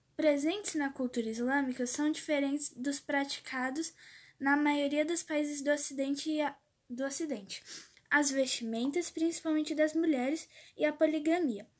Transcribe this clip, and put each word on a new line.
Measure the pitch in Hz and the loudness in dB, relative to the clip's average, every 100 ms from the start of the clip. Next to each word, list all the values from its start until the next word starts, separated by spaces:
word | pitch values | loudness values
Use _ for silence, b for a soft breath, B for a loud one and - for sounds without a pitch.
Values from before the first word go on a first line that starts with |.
| _ - | _ 0
presentes | 302 285 302 403 415 311 | 2 4 0 -2 -2 -2
na | 277 | -2
cultura | 277 247 247 220 | -2 -4 -2 -4
islâmica | 220 240 277 269 247 247 | -2 0 0 0 -2 -4
são | - 302 | 0 0
diferentes | 320 - 294 277 285 - | 0 -2 0 0 0 -4
dos | - 269 277 | -4 -4 -4
praticados | - 285 277 - - 262 254 269 330 - B B B B | -2 -2 -2 -6 -8 -4 -4 -4 -6 -8 B B B B
na | 277 285 | 2 4
maioria | 294 285 285 294 | 4 4 2 2
dos | 311 339 | 2 0
países | - 302 294 294 | -2 0 0 -2
do | 277 | 0
Ocidente | 294 - 277 269 285 311 | 0 0 -2 -2 -2 0
e | 302 | 0
a-, | 285 - _ _ - | 0 -4 _ _ -12
do | 247 | -6
Ocidente. | 269 277 320 226 196 - - B B B B | -4 -4 -4 -6 -8 -14 -14 B B B B
As | 294 285 | 2 4
vestimentas, | 269 262 - 226 226 254 311 339 | 2 2 0 -4 -2 0 -2 -2
principalmente | - 330 330 320 311 302 | 0 0 0 0 0 0
das | 302 302 | 2 2
mulheres, | 311 330 269 254 320 - B B B | 4 2 2 2 -2 -6 B B B
e | |
a | 302 | 0
poligamia. | 302 320 311 302 349 320 202 - | 4 2 2 2 2 2 -2 -8